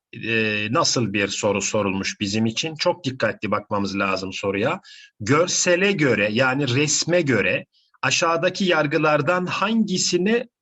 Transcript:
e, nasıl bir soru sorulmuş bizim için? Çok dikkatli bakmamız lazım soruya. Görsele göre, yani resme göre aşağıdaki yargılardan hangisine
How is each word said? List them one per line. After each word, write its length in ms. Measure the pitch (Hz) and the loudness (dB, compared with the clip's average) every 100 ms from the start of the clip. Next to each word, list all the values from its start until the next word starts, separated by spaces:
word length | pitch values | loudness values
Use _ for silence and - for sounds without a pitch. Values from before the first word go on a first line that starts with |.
| _ | _
e, 540 | 120 110 113 110 104 107 | -10 -2 0 0 -2 0
nasıl 420 | 123 131 131 104 | 0 0 0 0
bir 140 | 101 98 | 0 -2
soru 340 | - 107 98 | 0 0 0
sorulmuş 580 | - 107 101 98 95 - | 0 0 0 -2 -4 -4
bizim 260 | 101 110 113 | -2 0 0
için? 300 | - 160 151 | -2 -6 -2
Çok 280 | 175 175 | -2 -2
dikkatli 480 | 131 127 110 101 101 | -4 -2 -4 -2 -4
bakmamız 480 | 104 - 101 95 101 | -4 -2 -4 -2 -2
lazım 340 | 98 95 95 | -2 -2 -6
soruya. 480 | - 98 98 131 185 - - - - | -6 -4 -2 -2 -4 -10 -20 -20 -8
Görsele 720 | 107 151 180 - 180 175 202 | 0 2 2 0 2 2 2
göre, 380 | 156 139 101 104 | 2 2 2 2
yani 440 | 110 131 135 139 131 | 2 0 0 0 0
resme 460 | 151 - 156 175 | 0 0 0 0
göre 440 | 143 107 90 131 - _ _ - | 2 2 2 -2 -6 _ _ -4
aşağıdaki 640 | 131 - 165 165 180 185 185 | -2 0 0 2 0 0 0
yargılardan 800 | 160 147 156 151 147 143 180 180 | 2 2 2 2 2 2 0 -2
hangisine 1040 | - 202 226 180 180 - 180 196 220 - _ | -2 0 0 0 0 0 0 2 0 -2 _